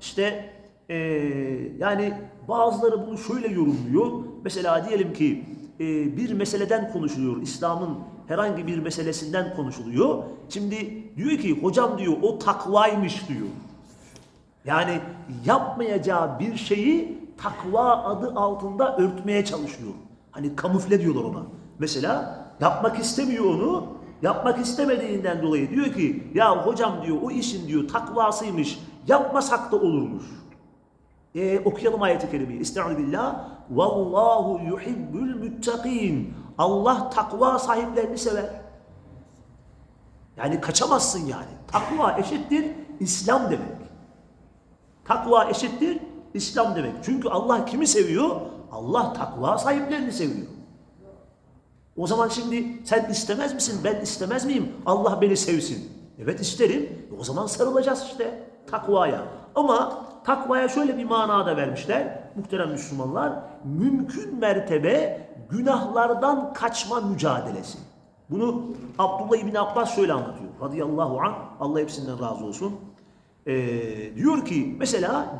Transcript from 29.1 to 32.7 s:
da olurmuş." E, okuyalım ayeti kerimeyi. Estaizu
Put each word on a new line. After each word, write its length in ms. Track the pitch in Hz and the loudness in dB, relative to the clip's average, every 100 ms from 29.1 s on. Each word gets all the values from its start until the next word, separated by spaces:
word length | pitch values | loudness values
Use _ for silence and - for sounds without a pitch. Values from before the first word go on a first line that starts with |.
| 277 - 269 277 233 - | 4 6 0 2 0 2
da 40 | 208 | 2
olurmuş." 480 | 190 147 92 - - - - - - _ _ _ _ _ _ 165 | 4 2 0 -6 -10 -16 -20 -20 -20 _ _ _ _ _ _ -4
E, 240 | 190 190 | 0 2
okuyalım 420 | 190 - 226 214 | 2 2 2 4
ayeti 300 | 196 170 160 | 4 2 0
kerimeyi. 280 | 143 123 120 | -2 -2 -4
Estaizu 380 | 120 | -4